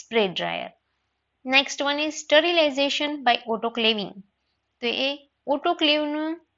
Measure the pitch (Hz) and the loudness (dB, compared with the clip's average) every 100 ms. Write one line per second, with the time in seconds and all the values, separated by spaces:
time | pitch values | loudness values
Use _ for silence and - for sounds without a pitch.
0 | - 233 196 170 170 85 - - _ _ | -2 0 0 0 -4 -4 -8 -14 _ _
1 | _ _ _ _ 254 262 277 - 285 285 | _ _ _ _ 0 0 0 -2 -2 -2
2 | 302 302 - 294 339 339 302 262 277 - | -2 -6 2 4 4 4 2 2 0 0
3 | 294 294 247 240 220 220 226 233 220 214 | -4 -2 0 0 0 -4 -2 0 0 0
4 | 185 196 - _ _ _ _ _ 240 226 | -4 -10 -20 _ _ _ _ _ -6 -2
5 | 269 285 _ _ - 294 349 349 311 302 | -4 -4 _ _ -4 -2 0 2 2 2
6 | 294 302 311 330 _ | 0 -4 -4 -6 _